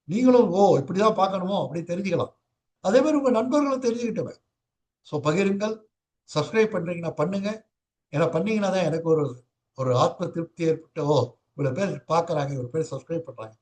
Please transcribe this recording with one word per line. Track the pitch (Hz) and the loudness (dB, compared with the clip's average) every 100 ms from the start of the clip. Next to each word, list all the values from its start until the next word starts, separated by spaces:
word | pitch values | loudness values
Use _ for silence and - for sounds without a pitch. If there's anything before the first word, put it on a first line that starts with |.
நீங்களும், | - 202 254 247 202 | -6 2 6 6 4
"ஓ, | 180 196 139 | 4 6 4
இப்படிதான் | - 180 220 | 2 2 2
பார்க்கணுமோ?" | 185 190 190 180 196 | 2 0 0 -4 -4
அப்படி | 139 165 | -4 -6
தெரிஞ்சுக்கலாம். | 165 180 196 165 - _ _ _ _ _ | -6 -6 -2 -2 -4 _ _ _ _ _
அதே | 180 240 | 2 4
மாதிரி | 302 294 | 4 2
உங்க | 262 | 2
நண்பர்களும் | 226 254 294 277 262 | 2 2 2 2 0
தெரிஞ்சுக்கிட்டவன். | 247 233 226 175 - - _ _ _ _ _ _ | -2 -2 -4 -6 -8 -12 _ _ _ _ _ _
So | - 151 | -10 -4
பகிருங்கள், | 151 170 196 196 214 220 _ _ _ _ _ | 0 2 0 0 -4 -6 _ _ _ _ _
சப்ஸ்கிரைப் | 156 - 220 214 | -4 0 2 2
பண்றீங்கன்னா | 185 170 170 165 | 0 -4 -6 -6
பண்ணுங்க. | - 175 196 202 214 - _ _ _ _ | -4 -2 -2 -4 -8 -14 _ _ _ _
ஏன்னா | 143 165 | 0 0
பண்ணீங்கன்னா | 165 202 220 196 | 0 0 0 0
தான் | 185 | 0
எனக்கு | 165 160 160 | 0 -2 2
ஒரு, | 156 139 - _ _ _ | 2 0 -6 _ _ _
ஒரு | - 127 123 | -6 0 2
ஆத்ம | 165 - 170 | 2 0 -6
திருப்தி | 165 165 - | -6 -8 -4
ஏற்பட்டு, | 160 156 - - 147 | -2 -2 -6 -6 2
"ஓ, | 143 120 - _ | 2 0 -6 _
இவ்வளவு | - 135 | -6 -4
பேர் | 139 196 143 - 160 | -2 -4 -6 -2 -2
பார்க்கறாங்க, | 170 151 139 | 0 -2 -2
இவ்வளவு | 135 120 | -6 -6
பேர் | 160 156 | -6 -6
சப்ஸ்கிரைப் | 135 - 165 | -8 -8 -8
பண்றாங்க" | 151 120 110 _ | -8 -14 -16 _